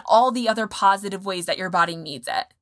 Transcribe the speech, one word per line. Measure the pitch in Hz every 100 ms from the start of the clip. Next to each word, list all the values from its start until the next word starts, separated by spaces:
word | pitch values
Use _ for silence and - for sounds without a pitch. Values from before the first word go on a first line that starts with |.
| -
all | 220 254
the | 247 226
other | 220 214
positive | - 196 196 202 196 196
ways | 185 175
that | 160
your | 185
body | 175 170 165
needs | 156 143 -
it. | - - _